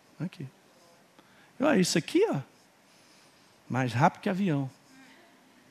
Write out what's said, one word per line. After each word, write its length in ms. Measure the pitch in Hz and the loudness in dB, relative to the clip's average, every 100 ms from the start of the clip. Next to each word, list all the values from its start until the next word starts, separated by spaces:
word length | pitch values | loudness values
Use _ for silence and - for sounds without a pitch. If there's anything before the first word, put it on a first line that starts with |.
| _ - | _ -12
Aqui. 260 | 165 - 131 - _ _ - _ _ - _ - - _ | -12 -10 -16 -16 _ _ -20 _ _ -20 _ -20 -20 _
Ó, 120 | 277 226 | 2 2
isso 220 | 175 175 | 2 0
aqui, 300 | - 320 415 | 0 0 2
ó, 120 | 185 123 _ _ _ _ _ _ - - _ _ _ _ | 0 -6 _ _ _ _ _ _ -20 -20 _ _ _ _
mais 240 | 123 127 | -4 -2
rápido 300 | 120 131 - | 2 2 2
que 60 | 208 | -4
avião. 400 | 185 202 143 131 - _ - - - - - _ _ - | -2 0 -2 -4 -10 _ -20 -20 -20 -20 -20 _ _ -20